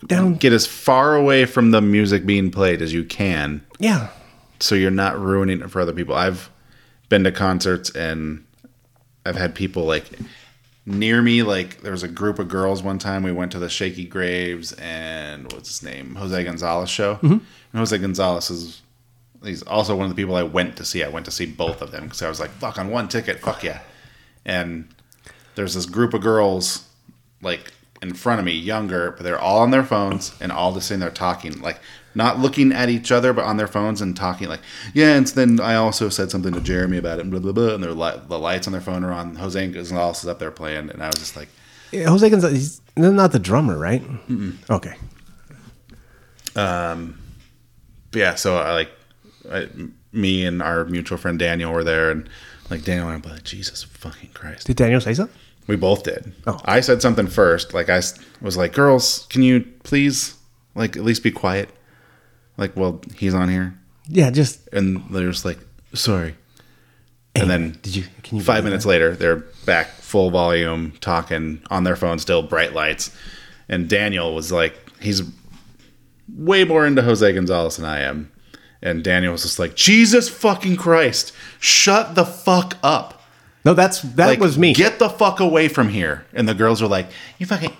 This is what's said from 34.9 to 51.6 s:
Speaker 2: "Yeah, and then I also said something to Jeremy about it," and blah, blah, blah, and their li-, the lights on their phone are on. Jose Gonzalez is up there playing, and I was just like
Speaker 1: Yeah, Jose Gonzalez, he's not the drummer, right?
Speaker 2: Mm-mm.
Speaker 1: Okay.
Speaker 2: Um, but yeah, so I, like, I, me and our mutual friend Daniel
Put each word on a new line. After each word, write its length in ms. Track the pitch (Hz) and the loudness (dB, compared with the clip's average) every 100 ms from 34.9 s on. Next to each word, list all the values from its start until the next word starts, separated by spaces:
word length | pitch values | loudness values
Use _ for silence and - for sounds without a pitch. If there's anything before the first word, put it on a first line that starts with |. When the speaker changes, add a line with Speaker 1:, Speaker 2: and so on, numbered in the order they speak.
Speaker 2:
"Yeah, 200 | 143 156 | 4 6
and 120 | 143 131 | 6 2
then 320 | 135 123 117 | 2 4 4
I 160 | 117 113 | 4 2
also 320 | 110 104 107 | 2 0 -4
said 220 | 95 95 | -2 -4
something 220 | 95 90 | -2 -4
to 60 | 87 | -4
Jeremy 360 | 85 90 92 90 | -2 -2 0 -2
about 220 | 85 82 | -4 -6
it," 40 | |
and 80 | 90 | -6
blah, 80 | 92 | -6
blah, 120 | 95 | -2
blah, 220 | 101 117 | 0 0
and 100 | 107 | 0
their 80 | 85 | -6
li-, 260 | 82 82 65 65 | -4 -4 -6 -8
the 100 | 85 | -6
lights 280 | 82 92 95 | -4 -4 -4
on 60 | |
their 80 | 92 | -8
phone 240 | 92 90 | -6 -6
are 80 | 90 | -4
on. 240 | 87 87 82 | -6 -10 -10
Jose 320 | 92 92 92 | -8 -6 -6
Gonzalez 500 | 90 87 87 87 82 | -8 -8 -4 -4 -4
is 60 | 87 | -8
up 100 | 82 | -8
there 100 | 80 | -10
playing, 400 | - 78 78 76 | -10 -10 -10 -10
and 120 | - | -10
I 40 | 78 | -6
was 100 | 78 | -6
just 200 | 76 73 | -6 -14
like 120 | 73 _ _ - - | -20 _ _ -20 -10
Speaker 1:
Yeah, 160 | 196 160 | -2 2
Jose 200 | 185 214 | 6 6
Gonzalez, 280 | 208 170 139 | 6 4 0
he's 240 | 143 - _ - | -2 -10 _ 2
not 340 | 175 196 185 | 4 6 4
the 60 | 135 | 2
drummer, 400 | 90 117 147 78 | 2 2 2 -2
right? 240 | 82 123 - 120 - | -2 -2 -4 -14 -6
Speaker 2:
Mm-mm. 260 | 120 98 90 - | -6 -6 -10 -4
Speaker 1:
Okay. 240 | 101 85 - - - - - - - - - _ - _ _ _ _ - 110 | -4 -4 -16 -18 -18 -20 -20 -20 -20 -20 -20 _ -20 _ _ _ _ -8 -2
Speaker 2:
Um, 600 | 98 87 85 85 82 82 - - - _ _ _ _ - - | -2 -2 -4 -8 -12 -16 -20 -20 -20 _ _ _ _ -20 -8
but 80 | 110 | 0
yeah, 160 | 95 | 0
so 220 | 82 101 90 | 0 0 0
I, 160 | 78 | 0
like, 180 | 85 80 - _ _ _ _ - | -2 -4 -10 _ _ _ _ -10
I, 180 | 95 - - 80 - _ | -8 -8 -12 -16 -18 _
me 320 | 110 98 95 | -2 0 0
and 180 | 90 87 | -2 -2
our 220 | 82 85 82 | -2 -2 -2
mutual 320 | 87 82 90 | -6 -6 -6
friend 200 | 90 85 | -4 -2
Daniel 340 | 85 85 | -2 -2